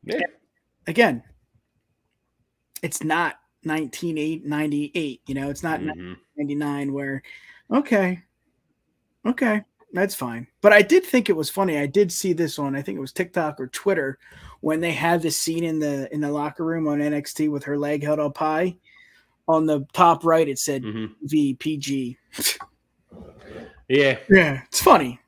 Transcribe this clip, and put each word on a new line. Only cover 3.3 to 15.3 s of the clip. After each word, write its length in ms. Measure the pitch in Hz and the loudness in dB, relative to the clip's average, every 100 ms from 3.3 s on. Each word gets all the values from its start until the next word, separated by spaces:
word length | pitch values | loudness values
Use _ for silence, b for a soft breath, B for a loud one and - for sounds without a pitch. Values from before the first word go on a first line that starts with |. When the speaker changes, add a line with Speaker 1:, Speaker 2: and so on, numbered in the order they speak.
| - _ _ | -4 _ _
Speaker 2:
nineteen 800 | 156 156 147 - 170 156 151 160 147 | -6 -4 -4 -6 -6 -4 -4 -6 -6
ninety-eight, 760 | 147 151 147 147 180 151 127 - | -4 -2 -2 -4 -4 -6 -8 -8
you 80 | |
know, 160 | 135 139 | -6 -6
it's 140 | 139 | -6
not 160 | 165 160 | -4 -4
Speaker 1:
Mm-hmm. 340 | 156 156 90 - _ - | -6 -10 -14 -16 _ -8
Speaker 2:
ninety-nine 560 | 143 143 147 143 139 | -6 -4 -4 -4 -4
where, 300 | 139 139 135 B B B B _ | -6 -6 -8 B B B B _
okay, 500 | 240 285 220 185 180 _ _ _ _ _ _ _ _ _ _ - | -2 2 2 2 -2 _ _ _ _ _ _ _ _ _ _ -4
okay, 380 | 254 247 208 - _ _ | 0 0 0 -4 _ _
that's 200 | 175 196 | -2 -2
fine. 320 | - 123 117 135 _ | -2 -6 -8 -12 _
But 100 | 202 | 8
I 120 | 208 | 8
did 200 | 202 359 | 8 4
think 260 | 370 254 208 | 4 0 2
it 60 | 165 | 0
was 140 | 151 | 0
funny. 300 | - 190 151 | -2 0 0
I 80 | 143 | 0
did 240 | 196 196 | 2 2
see 220 | - 190 | 0 -2
this 260 | 165 165 - | 0 -2 -2
on, 160 | 143 139 | -4 -4
I 80 | |
think 140 | 139 190 | -6 -8
it 40 | |
was 100 | 135 | -10
TikTok 460 | - 175 - 156 147 | -6 -4 -2 -4 -6
or 80 | 131 | -10
Twitter, 520 | - 202 185 135 135 B B B B | -4 0 0 -2 -6 B B B B
when 200 | - 160 | -2 0
they 100 | 170 | 0
had 320 | 135 160 170 | 0 2 2
this 160 | 165 | 0